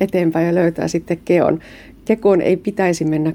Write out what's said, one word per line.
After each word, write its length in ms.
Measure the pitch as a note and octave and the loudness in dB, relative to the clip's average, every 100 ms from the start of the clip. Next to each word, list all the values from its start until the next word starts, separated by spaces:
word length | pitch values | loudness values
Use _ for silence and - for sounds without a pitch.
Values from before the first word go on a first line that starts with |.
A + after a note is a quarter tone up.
eteenpäin 460 | G3 F3+ E3+ E3 E3+ | -2 0 0 0 0
ja 80 | |
löytää 340 | F3 E3+ E3+ E3 | 2 0 0 -4
sitten 300 | E3 - E3 | -4 -4 -6
keon. 340 | - F3 - D#3+ - - - - | 0 2 2 0 -6 -20 -20 -10
Kekoon 360 | - A3 G3+ F#3 | -4 0 2 2
ei 160 | - F3+ | 2 -2
pitäisi 480 | G#3 G3+ F#3 E3+ | -2 -2 -2 -2
mennä 280 | D#3 D#3 D#3 | -2 -2 -2